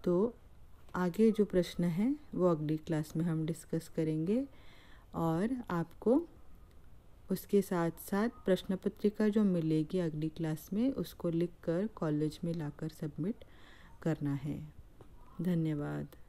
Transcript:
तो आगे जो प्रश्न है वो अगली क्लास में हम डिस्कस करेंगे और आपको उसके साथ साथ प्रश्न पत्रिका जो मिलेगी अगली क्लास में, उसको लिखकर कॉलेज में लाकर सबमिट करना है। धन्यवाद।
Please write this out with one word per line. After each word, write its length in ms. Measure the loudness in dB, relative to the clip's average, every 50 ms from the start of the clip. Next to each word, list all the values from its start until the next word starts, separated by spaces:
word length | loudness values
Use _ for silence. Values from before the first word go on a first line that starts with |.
| 2
तो 300 | 4 4 4 2 2 -2 -6 -20 -20 -20 -20 -18 -18 -18 -18 -18 -8 -4
आगे 360 | 0 0 0 4 6 6 6
जो 140 | 8 4 2
प्रश्न 400 | 4 4 2 2 2 0 0 0
है 300 | 2 2 2 2 2 0 -2 -6 -8 0
वो 120 | 2 4
अगली 300 | 4 4 2 2 -2 -2
क्लास 360 | -2 -2 -2 -2 -2 -2 -2 -2
में 80 | 0 0
हम 200 | 0 0 0 0
डिस्कस 420 | -2 -4 -6 -6 -4 -4 -4 -4 -4 -2
करेंगे 500 | 0 0 0 0 0 0 2 2 0 0 -2 -10 -18 -18 -18 -18 -18 -20 -20 -20 -20 -18 -10 -4
और 420 | 0 0 2 2 2 0 0 -2 -4 -4 -2
आपको 520 | -2 -2 -2 -4 -8 -2 2 4 4 4 2 -2 -14 -20 -18 -18 -18 -18 -20 -20 -20 -20 -20 -20 -20 -20 -20 -20 -20 -20 -4 -4
उसके 300 | -4 -4 -2 2 4 4
साथ 280 | 4 4 0 2 2 0 -2 -4 -6 -2
साथ 340 | 0 0 0 0 -2 -2 2
प्रश्न 320 | 2 2 2 2 -4 -4
पत्रिका 520 | -2 -2 -4 -4 0 0 0 2 4 2 4
जो 160 | 4 4 4
मिलेगी 540 | 4 4 2 2 2 2 2 2 2 0 0
अगली 300 | 0 0 -2 -2 -4 -4
क्लास 400 | -2 -2 -2 -2 -2 -4 -6 -4
में, 200 | -2 0 0 0
उसको 360 | 0 -2 -6 -6 -8 -4 -2 0
लिखकर 580 | 2 2 0 0 -4 -6 -4 -2 0 0 0 -2 -4
कॉलेज 420 | -4 -2 0 0 0 0 -2 -2 -4 -4
में 80 | -4 -4
लाकर 340 | -4 -4 -6 -6 -6 -8 -8
सबमिट 540 | -6 -6 -8 -8 -4 -4 -4 -4 -4 -6 -12 -20 -20 -20 -20 -20 -20 -20 -20 -20 -20 -2
करना 320 | 0 0 0 0 0 -2 -2
है। 240 | -2 -2 -6 -6 -6 -10 -12 -16 -18 -20 -20 -20 -20 -20 -20 -18 -20 -20 -16 -8 -4
धन्यवाद। 760 | -2 0 2 2 2 0 0 -2 -4 -4 -4 -6 -6 -8 -12 -20 -20